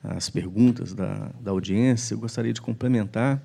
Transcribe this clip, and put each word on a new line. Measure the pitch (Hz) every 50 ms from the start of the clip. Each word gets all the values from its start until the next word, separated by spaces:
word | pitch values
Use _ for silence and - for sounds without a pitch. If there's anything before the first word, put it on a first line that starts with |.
as | - - 95 90 - -
perguntas | - - 87 92 90 104 120 123 117 117 - - 92
da, | 98 92 101 98 104 104 - - 120
da | 120 101
audiência, | 98 95 92 95 95 104 120 131 123 113 - - -
eu | 113
gostaria | 113 117 - - 117 113 113
de | 113
complementar | - - 117 113 - 123 127 117 104 98 - 110 120 135 139 139 139